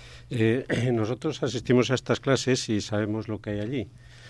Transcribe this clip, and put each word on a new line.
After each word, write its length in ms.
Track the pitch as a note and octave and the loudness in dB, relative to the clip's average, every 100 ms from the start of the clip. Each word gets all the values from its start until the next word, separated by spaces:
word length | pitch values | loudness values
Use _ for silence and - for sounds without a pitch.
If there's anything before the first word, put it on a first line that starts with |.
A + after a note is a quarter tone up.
| - - - | -14 -20 -6
Eh, 600 | B2 A2 B2+ - B2 B2+ | 2 4 2 0 0 2
<clears throat> 20 | |
nosotros 480 | A#2 G#2+ B2+ D#3+ - | 2 0 -2 -4 -2
asistimos 480 | C3+ B2+ B2 B2+ B2 | -2 -2 4 4 4
a 60 | B2+ | 2
estas 240 | - A2+ | 0 0
clases 480 | C#3 B2 C3 B2 - | 2 2 2 0 0
y 140 | G#2 | -2
sabemos 480 | - G#2 G#2 A2 G#2 | 0 -2 -2 -4 -6
lo 100 | G#2 | -6
que 120 | G#2+ | -6
hay 80 | G#2 | -4
allí. 260 | G#2+ C3+ G2 - - - | -4 -4 -6 -12 -20 -20